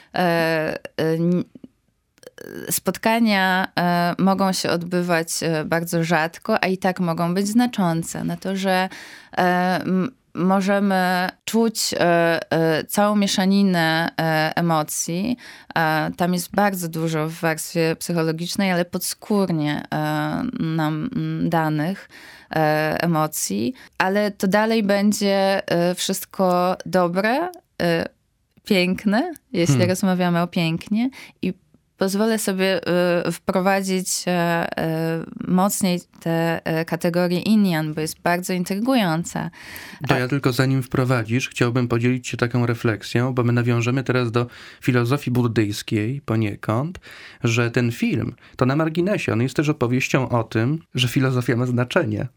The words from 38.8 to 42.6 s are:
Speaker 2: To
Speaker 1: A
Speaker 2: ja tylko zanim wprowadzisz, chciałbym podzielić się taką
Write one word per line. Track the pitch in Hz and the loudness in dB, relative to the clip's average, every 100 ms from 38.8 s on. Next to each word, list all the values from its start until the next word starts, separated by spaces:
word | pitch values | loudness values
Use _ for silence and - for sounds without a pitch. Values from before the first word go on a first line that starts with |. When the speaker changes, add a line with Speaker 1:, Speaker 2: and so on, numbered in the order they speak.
| 240 262 180 160 170 165 165 - - - - - 143 | 0 2 2 0 -4 -6 -8 -10 -18 -18 -16 -10 -2
Speaker 2:
To | 135 | 0
Speaker 1:
A | |
Speaker 2:
ja | 123 | 0
tylko | 143 135 | 0 0
zanim | 120 131 135 | 2 2 2
wprowadzisz, | 127 139 127 127 107 123 - | 0 0 2 0 0 -2 -2
chciałbym | - 123 127 120 | 0 0 2 0
podzielić | 117 123 127 - | 0 0 0 -4
się | 117 | -4
taką | 120 123 | 0 0